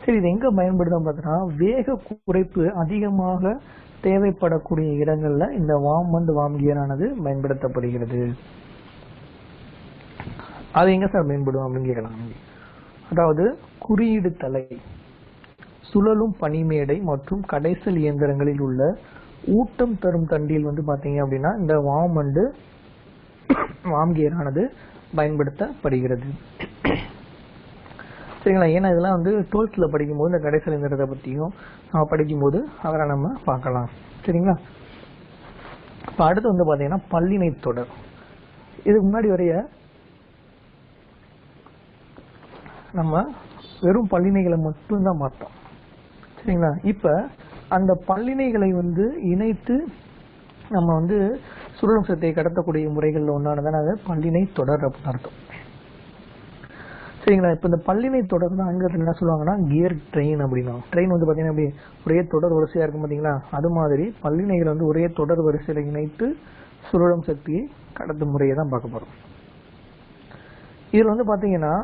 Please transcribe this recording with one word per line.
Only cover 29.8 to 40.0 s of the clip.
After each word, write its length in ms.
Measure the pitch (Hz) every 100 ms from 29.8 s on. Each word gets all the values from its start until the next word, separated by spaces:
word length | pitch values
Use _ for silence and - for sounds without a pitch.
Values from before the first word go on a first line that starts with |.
| 160
படிக்கும்போது 400 | 147 147 147 160
இந்த 80 | 175
கடைசல் 300 | 151 151 160
இயந்திரத்தை 320 | 151 143 139 135
பத்தியும் 460 | 131 127 135 160 - - -
நம்ம 180 | - 165 151
படிக்கும்போது 480 | 156 151 147 139 165 294 -
அதெல்லாம் 300 | 160 156 147
நம்ம 160 | 139 147 262
பார்க்கலாம். 460 | - 131 131 123 120 - - -
சரிங்களா? 320 | - 170 190 170 - - - - - - - - - - - - - - -
இப்ப 140 | -
அடுத்து 280 | 160 190 233
வந்து 140 | 180 165
பாத்தீங்கன்னா 320 | 143 143 190 -
பல்லிணை 400 | 170 175 202 170 131 131
தொடர். 240 | 120 120 - - - - - - - - -
இதுக்கு 200 | - 214 196
முன்னாடி 220 | 214 214
வரைய 200 | 180 175 165 262 - - -